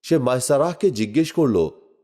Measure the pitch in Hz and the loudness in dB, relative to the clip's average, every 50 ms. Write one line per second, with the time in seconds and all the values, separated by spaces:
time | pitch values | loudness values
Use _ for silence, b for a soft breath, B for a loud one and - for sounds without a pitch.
0 | _ - 165 156 127 123 127 127 123 - 147 135 147 175 175 - - 196 135 104 | _ 0 0 0 2 0 -2 -2 0 0 0 0 0 -2 -2 -2 -2 -2 0 0
1 | 110 110 104 147 160 156 - - 160 131 110 92 80 76 - - _ _ _ _ | -4 -2 0 -2 -2 -2 0 0 0 2 2 2 0 0 -4 -12 _ _ _ _